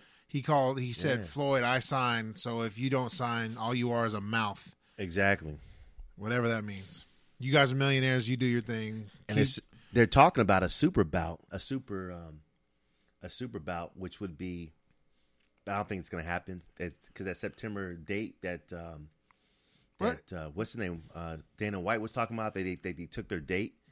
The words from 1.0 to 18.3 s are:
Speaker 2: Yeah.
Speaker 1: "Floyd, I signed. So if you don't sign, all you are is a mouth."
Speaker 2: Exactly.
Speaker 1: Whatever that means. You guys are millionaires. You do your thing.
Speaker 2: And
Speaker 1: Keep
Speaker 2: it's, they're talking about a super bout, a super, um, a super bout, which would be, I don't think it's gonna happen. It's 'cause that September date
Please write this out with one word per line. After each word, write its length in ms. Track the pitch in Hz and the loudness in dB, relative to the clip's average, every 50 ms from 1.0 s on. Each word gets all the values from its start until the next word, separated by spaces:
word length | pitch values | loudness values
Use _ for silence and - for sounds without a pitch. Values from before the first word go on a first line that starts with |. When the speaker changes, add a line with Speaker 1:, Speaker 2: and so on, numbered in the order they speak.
| - 143 127 113 | 2 2 2 0
Speaker 2:
Yeah. 60 | 98 | -2
Speaker 1:
"Floyd, 380 | 80 - 143 143 139 135 131 120 | -4 -4 -2 2 2 4 4 4
I 160 | 120 127 127 | 4 2 2
signed. 580 | - - 143 131 127 120 117 113 110 110 107 | 2 0 0 2 2 2 2 0 -2 -4 -6
So 260 | - - 123 117 117 113 | -6 -4 -4 -2 -2 -2
if 140 | 110 101 | -2 -2
you 120 | 113 131 131 | -2 0 0
don't 220 | 135 131 127 113 | 2 0 0 0
sign, 440 | - - 123 120 117 117 113 110 113 | -2 -2 0 0 0 -2 -2 -4 -4
all 160 | 120 110 117 127 | -4 -2 0 0
you 200 | 120 120 120 120 | 2 2 2 2
are 120 | 117 117 | 2 2
is 80 | 110 107 | 0 0
a 60 | 104 | -2
mouth." 560 | 98 107 113 113 110 104 95 - - - - _ _ _ _ | -2 0 0 0 0 0 -2 -6 -12 -16 -20 _ _ _ _
Speaker 2:
Exactly. 600 | - 98 87 82 98 98 98 98 92 82 78 76 71 - - - - - - - - - - - | -8 -6 -2 2 4 4 4 4 2 0 -6 -10 -10 -12 -18 -20 -20 -20 -18 -16 -16 -16 -16 -12
Speaker 1:
Whatever 320 | - 101 110 120 123 120 117 | -6 -4 0 0 2 2 2
that 160 | 113 110 104 | 0 0 -2
means. 400 | 104 98 98 92 90 - - - - _ _ _ _ _ - | -6 -8 -10 -10 -12 -14 -14 -14 -16 _ _ _ _ _ -6
You 140 | 123 135 143 | 0 4 6
guys 180 | 147 139 127 | 6 6 6
are 40 | 131 | 4
millionaires. 520 | 135 139 139 135 135 131 131 127 127 110 | 4 4 4 4 4 4 4 4 2 2
You 80 | 117 131 | 2 2
do 100 | 120 131 | 2 4
your 140 | 123 120 120 | 4 2 2
thing. 460 | 110 120 113 110 110 107 110 110 107 - - - - - | 0 -2 -2 -4 -4 -4 -6 -8 -10 -12 -16 -12 -4 2
Speaker 2:
And 80 | 107 | 4
Speaker 1:
Keep 60 | 107 139 | 4 4
Speaker 2:
it's, 160 | 131 - - - _ - - - - - | 4 2 -2 -6 _ -20 -20 -8 2 4
they're 140 | 120 117 | 6 6
talking 340 | 104 - 135 147 180 - 127 | 8 10 10 8 8 8 6
about 200 | 107 92 98 92 95 | 6 6 6 6 4
a 40 | 85 | 2
super 360 | - - - 117 - 120 92 | 2 2 2 4 4 4 2
bout, 340 | 76 82 87 80 82 82 - _ - | 4 2 -2 -2 -4 -6 -10 _ -10
a 80 | - 92 | -8 -8
super, 520 | - - 135 135 127 - 101 95 92 90 | -6 -6 -6 -6 -6 -6 -8 -8 -8 -8
um, 300 | 87 85 85 80 78 76 76 _ _ _ _ _ _ _ _ _ _ _ _ _ _ _ | -10 -12 -12 -14 -18 -20 -20 _ _ _ _ _ _ _ _ _ _ _ _ _ _ _
a 80 | - 90 | -14 -12
super 300 | - - 127 117 110 92 | -10 -8 -8 -8 -8 -8
bout, 320 | 73 85 87 87 85 - - | -6 -4 -4 -4 -4 -8 -8
which 240 | 90 92 90 - - | -10 -10 -10 -8 -8
would 180 | 104 92 78 | -8 -8 -8
be, 360 | 71 92 90 87 87 85 80 - _ _ _ _ _ _ _ _ _ _ _ _ _ _ _ _ _ - | -6 -6 -6 -6 -8 -10 -12 -16 _ _ _ _ _ _ _ _ _ _ _ _ _ _ _ _ _ -8
I 80 | 101 98 | -4 -4
don't 100 | 101 104 | -4 -4
think 120 | - 104 92 | -4 -6 -6
it's 80 | 85 - | -6 -6
gonna 140 | - 85 80 | -6 -6 -4
happen. 400 | 85 87 90 - - 92 87 - - - - | -4 -4 -4 -4 -8 -12 -12 -12 -14 -10 -8
It's 300 | 87 85 - _ _ - - | -8 -8 -8 _ _ -18 -12
'cause 140 | - 95 | -8 -6
that 100 | 95 87 | -6 -6
September 560 | - - 98 - - - 110 101 101 95 90 87 | -6 -6 -8 -8 -8 -10 -8 -6 -6 -8 -8 -10
date 480 | 85 78 - 98 104 110 - | -8 -6 -4 -4 -4 -4 -6